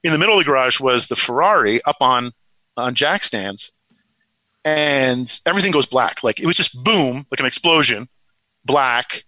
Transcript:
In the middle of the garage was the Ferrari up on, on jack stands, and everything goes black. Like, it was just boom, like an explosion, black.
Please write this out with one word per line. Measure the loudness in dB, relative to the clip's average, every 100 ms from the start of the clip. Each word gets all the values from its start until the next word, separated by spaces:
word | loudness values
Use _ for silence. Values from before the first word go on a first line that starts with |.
In | 0
the | 2
middle | 4 2
of | 2
the |
garage | 2 2 0
was | 0 2 0
the | -2
Ferrari | -2 2 2 2 2 0 -2
up | 0
on, | 0 0 -2 _ _ _ _ -6
on | -4 -2
jack | 0 0
stands, | -2 -2 -6 -6 -8 _ _ _ _ _ _ _ _ _
and | -2 0 0 2 0 0 -2 -2 -2
everything | 0 0
goes | 0 0
black. | 0 -2 -2
Like, | -4 -2
it | -2
was | 0
just | -2 -2
boom, | 0 0 0 -4 -8
like | -4
an | -2
explosion, | 0 2 2 2 -2 -8 _ _ _ _ _ -2
black. | 2 2 0 -4 -12